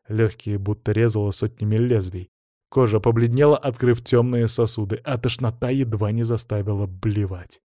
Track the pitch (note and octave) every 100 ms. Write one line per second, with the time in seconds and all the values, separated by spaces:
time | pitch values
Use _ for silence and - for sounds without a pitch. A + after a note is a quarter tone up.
0 | _ G#2+ A2 - - G#2 G2 G#2+ - G#2+
1 | A#2 G#2+ G#2 - G#2+ - G#2+ A2 B2 A#2
2 | F#2 F2+ F2+ _ _ _ _ - A#2+ G#2+
3 | A2+ A#2 A#2 B2 D3 C#3+ C#3 A#2 B2 A#2+
4 | - A#2+ B2 A#2+ A2+ - A2+ - G2+ A2
5 | - B2 B2 - A#2+ A#2 B2 C3+ B2+ A2
6 | G#2 A2+ A#2 A#2 - G#2 G2+ G2+ G2+ F#2
7 | A2 G#2 G2 F#2 F2 -